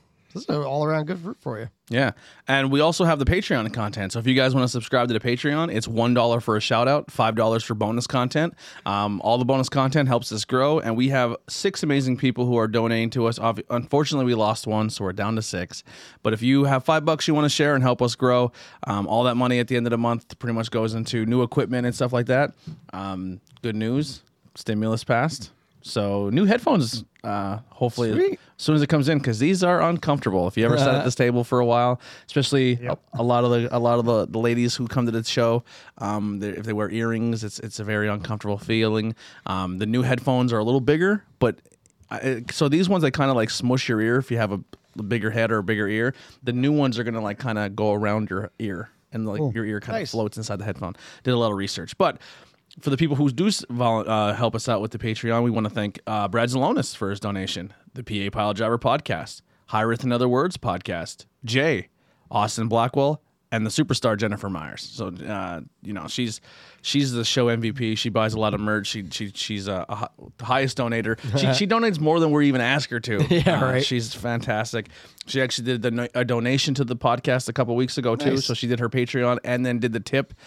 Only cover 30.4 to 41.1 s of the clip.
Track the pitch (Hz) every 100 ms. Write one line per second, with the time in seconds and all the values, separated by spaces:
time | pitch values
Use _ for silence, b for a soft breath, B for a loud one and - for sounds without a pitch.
30.4 | 87 - 113 120 135 131 123 - 120 120
31.4 | 117 127 120 117 123 123 B B B 147
32.4 | 127 139 127 120 123 160 _ - 120 120
33.4 | 120 120 117 123 117 120 117 113 - 113
34.4 | 117 120 120 - 117 131 120 113 113 -
35.4 | 117 117 - B B - 101 104 104 101
36.4 | 104 - 107 107 104 110 113 113 117 113
37.4 | 107 - 110 - 104 107 107 101 87 107
38.4 | 107 101 - 110 110 110 110 117 B B
39.4 | - 95 92 92 107 120 123 123 131 127
40.4 | 123 117 110 135 127 156 190